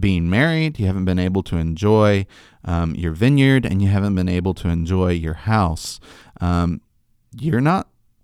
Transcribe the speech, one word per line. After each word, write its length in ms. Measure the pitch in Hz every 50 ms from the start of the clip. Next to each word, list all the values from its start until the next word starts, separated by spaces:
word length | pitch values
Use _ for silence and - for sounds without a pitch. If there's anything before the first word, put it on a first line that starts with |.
being 300 | 95 101 95 87 82 85
married, 480 | 92 107 139 165 165 160 160 156 147 -
you 80 | 107
haven't 180 | 95 92 98 92
been 140 | 92 92 90
able 240 | 90 92 92 98 90
to 160 | - - 85
enjoy, 640 | 80 82 82 80 95 104 107 107 107 104 101 98 98 - - - - - _ _ -
um, 300 | - 87 82 85 85 -
your 180 | - 85 85 80
vineyard, 540 | 80 107 127 143 139 135 135 135 131 120
and 160 | 117 95 95 101
you 60 | 95
haven't 260 | 98 101 98 101 101
been 140 | 92 90 92
able 260 | 90 90 87 95 90
to 140 | - - 90
enjoy 420 | 85 85 82 82 92 92 92 90
your 240 | 90 87 82 80 78
house, 640 | - - 104 110 110 98 85 82 82 - - - - - - - - - - - -
um, 400 | - 90 87 85 87 87 87 - - _ _ _ _ _ _ _ _ _ -
you're 240 | 117 123 160 160 226
not 280 | 139 151 175 190 - - _ _ _ _ _ _